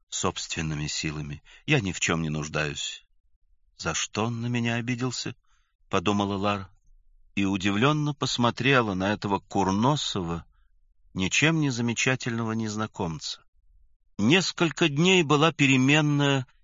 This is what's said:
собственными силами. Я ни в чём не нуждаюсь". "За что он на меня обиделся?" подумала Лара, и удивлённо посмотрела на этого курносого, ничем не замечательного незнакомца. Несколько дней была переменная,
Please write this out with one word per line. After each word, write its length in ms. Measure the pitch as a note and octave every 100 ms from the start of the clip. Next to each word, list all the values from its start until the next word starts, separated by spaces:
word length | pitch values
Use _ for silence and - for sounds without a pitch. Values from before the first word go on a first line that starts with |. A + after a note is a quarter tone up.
| -
собственными 800 | - F#2+ - - - D#2+ D2 D2+
силами. 540 | - D#2 D2+ D2 D2 - -
Я 160 | - D3
ни 120 | F#2+
в 60 | -
чём 220 | - E2+
не 80 | D#2
нуждаюсь". 800 | D2+ D2+ D2+ D2+ C#2+ - - _ _ _ _ _ _ _ -
"За 160 | E2
что 320 | D#2+ - G#2 A2+
он 160 | A#2
на 60 | A#2+
меня 260 | A#2+ A#2
обиделся?" 600 | A#2 A#2 A#2+ B2+ - G#2 - _ _ _ _ -
подумала 480 | G2 F#2 G2+ G2+ G2+
Лара, 340 | G#2 G2+ F#2+ _ _ - _ _ -
и 120 | - G2
удивлённо 680 | G2 G2+ G2+ C#3 D3+ D3
посмотрела 800 | C#3+ C3+ - A#2+ A2+ B2 C3+ G#2+
на 180 | F#2 G2
этого 240 | G#2+ G#2 F#2+
курносого, 1080 | - G2+ F#2+ G2+ B2+ D3 - G2+ E2+ E2+ - _ _ _ _ _ _
ничем 460 | - - - D3+ D#3+
не 100 | C#3+
замечательного 840 | A#2+ A#2+ A2+ C3+ B2+ B2 A2+ A2+
незнакомца. 880 | A2+ A2 G#2+ A2 - F2 D#2 - - _ _ _ _ _ _ _ -
Несколько 720 | G#2+ F#3 - - E3+ - E3
дней 320 | C#3+ F3+ F#3
была 280 | C#3 D3 D#3+
переменная, 960 | D3 C#3 C3 C3 D3+ D3 C#3+ C#3+ C3+ B2+ _